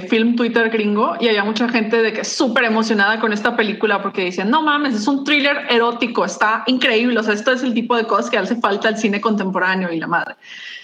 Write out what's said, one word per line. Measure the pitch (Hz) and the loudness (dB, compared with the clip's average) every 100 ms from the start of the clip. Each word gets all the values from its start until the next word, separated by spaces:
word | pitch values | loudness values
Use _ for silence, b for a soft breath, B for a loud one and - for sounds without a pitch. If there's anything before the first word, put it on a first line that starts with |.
| - | 0
film | 226 226 233 | 2 4 2
Twitter | 233 233 220 | 2 2 2
gringo | 220 208 208 285 - | 0 0 0 0 0
y | 233 | 0
había | 208 | 2
mucha | 202 214 240 | 0 0 0
gente | 233 214 233 | 0 0 2
de | 220 | 0
que | 220 | -2
súper | - - 269 240 | -6 -2 0 2
emocionada | 233 220 220 214 202 220 | 2 0 2 2 2 2
con | 226 | 0
esta | 208 233 233 | 0 0 0
película | 214 214 214 202 | 0 0 0 0
porque | 202 202 | -2 -4
decían, | 180 185 190 | -4 -2 0
"No | 302 | 2
mames, | 302 294 285 214 | 2 0 0 0
es | 247 | 0
un | 277 277 | 0 0
thriller | 294 285 285 - | 2 2 0 0
erótico, | 233 233 240 240 - | 2 2 0 -2 -2
está | 185 - 214 226 240 | -2 0 0 0 0
increíble, | 254 277 220 247 226 | 0 2 2 2 2
o | |
sea, | 220 | 0
esto | 208 262 | 0 0
es | 247 | 0
el | 262 | 0
tipo | 226 220 240 | -2 0 0
de | 220 | 2
cosas | 208 233 | 0 0
que | 220 | -2
hace | 190 233 | -2 0
falta | 214 202 226 | 0 0 0
al | 214 | 0
cine | 220 202 | -2 0
contemporáneo | 226 208 190 190 185 190 180 | 0 0 0 0 0 0 -2
y | 165 | -4
la | 156 | -2
madre". | 170 - - B B B B | -2 -2 -10 B B B B